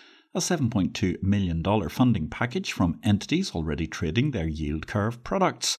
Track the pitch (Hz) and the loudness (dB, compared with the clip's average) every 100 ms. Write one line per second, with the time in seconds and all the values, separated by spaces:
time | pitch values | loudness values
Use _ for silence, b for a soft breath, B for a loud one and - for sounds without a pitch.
0 | B B B - - 170 123 101 87 - | B B B -4 -2 0 2 2 0 0
1 | 95 - 95 101 92 82 85 107 80 - | -2 0 2 2 2 0 2 2 0 4
2 | 127 113 78 - 123 185 190 - 92 - | 4 4 0 -4 -4 -2 -4 0 0 2
3 | 107 104 - 165 190 90 80 73 80 - | 2 2 2 -2 0 -4 -2 -2 -4 -2
4 | 80 92 147 104 82 78 73 78 - 104 | 0 2 0 0 -2 -2 -2 -4 -4 -2
5 | 104 123 - 196 180 127 - | -2 -4 -4 0 0 0 -4